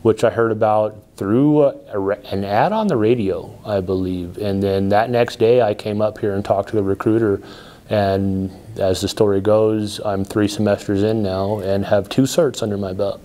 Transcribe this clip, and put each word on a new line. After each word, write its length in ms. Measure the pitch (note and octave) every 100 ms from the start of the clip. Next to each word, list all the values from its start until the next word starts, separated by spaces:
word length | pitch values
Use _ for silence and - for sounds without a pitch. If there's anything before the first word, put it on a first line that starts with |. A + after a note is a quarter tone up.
which 240 | A2 G#2
I 60 | A2+
heard 200 | G#2 A#2
about 460 | G#2+ G#2+ G#2+ G#2+ - - -
through 460 | G2 A#2 D3 D3
a, 120 | C#3+ - -
a 60 | G#2
re-, 180 | G2 G2+ -
an 140 | G2
ad 280 | G2 G#2 D3+
on 160 | G#3+ G#3+
the 80 | C3+
radio, 580 | G#2+ B2 G2 E2+ - -
I 160 | - G2+
believe. 560 | F#2 F#2 F#2 F#2 F2 F2+
And 240 | G#2 G2
then 260 | G2 G2 G2
that 220 | G#2 A#2
next 280 | A#2+ A#2+ -
day 240 | A2+ B2
I 120 | A2
came 260 | G#2 A2 G#2
up 180 | G#2+ G#2+
here 160 | G#2+
and 100 | G2
talked 260 | G2+ G2+ G2+
to 60 | G#2+
the 60 |
recruiter, 580 | G2 G2 - A2 A2+ G2 - - - - -
and 640 | G#2+ G2 G2 G2 F#2+ F#2+ - - A2
as 220 | G2 F#2
the 80 | F#2+
story 320 | - G#2+ G2
goes, 600 | G2 G#2+ A2 A2 G#2 -
I'm 200 | G#2+ G2
three 240 | F#2+ A2+ G#2
semesters 540 | - G#2 G2+ - G2+
in 200 | G#2 A2+
now 360 | G2+ F#2 G2 G#2+
and 260 | F#2+ G2
have 240 | G2+ G#2 F#2+
two 140 | -
certs 400 | C3 - D#3 -
under 140 | A2 G2+
my 160 | G2
belt. 280 | F#2+ G2+ -